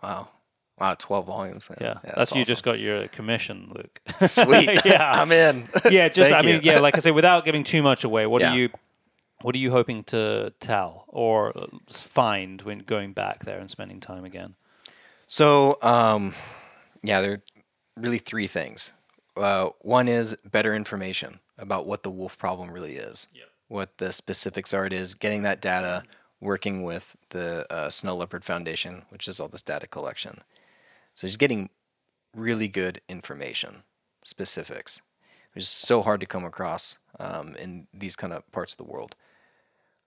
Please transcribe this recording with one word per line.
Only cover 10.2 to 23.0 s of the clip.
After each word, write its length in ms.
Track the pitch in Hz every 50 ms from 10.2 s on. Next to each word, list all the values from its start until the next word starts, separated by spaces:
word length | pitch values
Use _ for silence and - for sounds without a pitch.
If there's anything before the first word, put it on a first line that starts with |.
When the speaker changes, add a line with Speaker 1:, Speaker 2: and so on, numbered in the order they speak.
| 107 107 107 107 107 104 - -
Speaker 2:
tell 460 | - - 110 101 92 85 82 87 - -
or 440 | - - 117 113 110 107 104 - - 50 50 - - - - -
s-, 120 | - - -
find 580 | - - 135 123 110 104 98 92 95 95 92
when 180 | 92 107 104 104
going 340 | 98 - 113 104 98 98 95
back 300 | 104 98 98 98 - -
there 160 | - 98 95
and 100 | 95 95
spending 280 | - - 98 95 95 95
time 240 | - - 92 92 92
again? 300 | 92 92 90 92 95 95 _ _ _ _ _ - - - _ _ _ _ _ _ -
Speaker 1:
So, 500 | - - 151 147 143 143 139 139 143 -
um, 520 | - 117 120 120 113 110 110 104 98 95 90 - - - - - - - - _ _ _ _ _ -
yeah, 180 | 104 104 95
there 100 | 98 101 101
are 100 | 101 - _ - _ _ _ _ _ _ _ _
really 240 | 113 113 120 120 110
three 280 | - - - 110 101 92
things. 460 | - 87 76 57 - - - - - _ _ _ _ _ _ _ -
Uh, 340 | 95 101 101 98 95 92 92 - _
one 260 | - 104 123 127 127 123
is 280 | 120 117 113 110 110 - -
better 280 | 101 - 107 107 110 107
information 640 | 107 104 - 107 98 95 92 92 - - - - - _ _ _ -
about 280 | 104 98 98 92 - 92
what 160 | 104 104 -
the 60 | 98
wolf 260 | 95 92 92 92 - -
problem 320 | - 90 92 90 90 87
really 260 | 85 90 85 76 67
is, 300 | 123